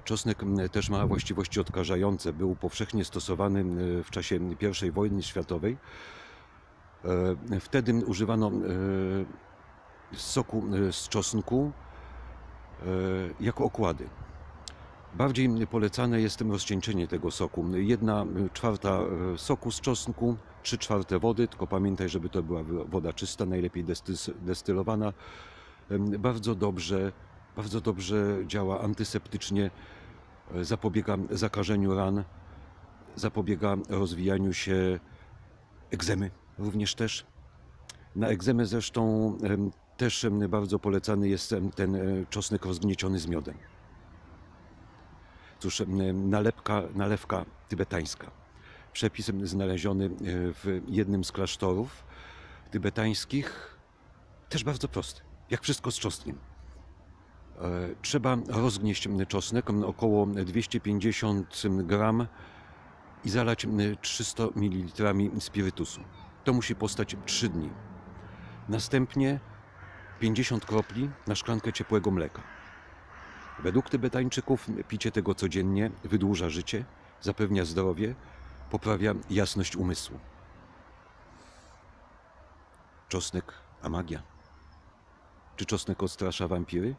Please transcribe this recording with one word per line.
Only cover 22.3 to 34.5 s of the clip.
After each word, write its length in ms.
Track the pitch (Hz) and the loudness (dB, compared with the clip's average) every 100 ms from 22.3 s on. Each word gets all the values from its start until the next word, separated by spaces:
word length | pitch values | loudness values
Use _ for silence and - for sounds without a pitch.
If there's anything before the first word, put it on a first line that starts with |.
| 95 | -2
była 200 | 80 85 78 85 73 | -2 -2 -2 -4 -2
woda 280 | 90 82 | -2 -2
czysta, 320 | 78 98 - 95 | -4 -6 -4 0
najlepiej 400 | 92 87 87 85 | 0 0 -2 -4
destys-, 460 | 87 - 90 - - | -4 -4 -4 -4 -8
destylowana. 720 | 87 92 - 95 95 110 107 98 - - - - - - - | -4 -4 0 0 2 0 0 -4 -14 -18 -18 -20 -20 -20 -4
Em, 200 | 101 101 | 0 0
bardzo 460 | 104 117 117 107 104 | 2 0 0 0 2
dobrze, 560 | 101 90 80 98 98 - - - - - | 0 0 0 0 0 -4 -18 -20 -16 -8
bardzo 260 | 107 110 | -4 -2
dobrze 560 | 113 95 92 104 101 101 95 | 0 -2 0 2 2 2 0
działa 340 | 104 95 95 | 0 0 0
antyseptycznie, 880 | 107 107 110 107 - 101 - 101 98 - - - - - - - - 87 | 0 -2 -2 -2 -4 -6 -2 0 0 -2 -18 -20 -20 -20 -20 -20 -8 -4
e, 100 | 85 | -2
zapobiega 520 | 113 107 95 101 98 95 | 0 2 0 0 0 0
zakażeniu 640 | 95 104 104 92 104 98 95 | 0 0 0 2 2 4 4
ran, 280 | 95 101 98 - - - - - - - - - | 2 0 -4 -12 -20 -20 -20 -20 -20 -20 -16 -4
zapobiega 600 | 107 107 92 95 104 98 - | -2 0 0 2 2 0 0
rozwijaniu 640 | 101 95 85 92 98 95 | 0 0 0 2 4 2